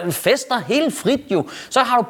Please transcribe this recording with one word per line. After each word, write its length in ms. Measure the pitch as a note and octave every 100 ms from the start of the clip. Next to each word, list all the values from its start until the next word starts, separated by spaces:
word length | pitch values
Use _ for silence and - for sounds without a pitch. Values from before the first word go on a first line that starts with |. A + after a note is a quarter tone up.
øh, 80 | F3
fester 480 | - F#3 C4+ - B3 D3
helt 260 | C4+ C#4
frit 260 | - - C#4 -
jo. 160 | F#3 - - -
Så 100 | C4+
har 160 | B3
du 60 | B3